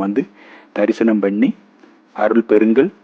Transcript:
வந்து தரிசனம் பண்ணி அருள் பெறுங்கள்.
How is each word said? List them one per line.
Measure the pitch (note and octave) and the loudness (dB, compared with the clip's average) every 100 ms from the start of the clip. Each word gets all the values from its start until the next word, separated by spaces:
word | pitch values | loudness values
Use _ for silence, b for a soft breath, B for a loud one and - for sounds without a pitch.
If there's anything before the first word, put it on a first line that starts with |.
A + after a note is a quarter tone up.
வந்து | G2 A2 - B B B B - | -2 -4 -6 B B B B -4
தரிசனம் | G#2+ - A2+ G#2+ | -2 0 0 0
பண்ணி | G2 G#2 B2+ - _ _ b b _ - | -2 0 -2 -4 _ _ b b _ -4
அருள் | G#2+ A2+ - | 0 0 2
பெறுங்கள். | G#2+ A2 A#2 F#3 - | 2 4 2 0 -4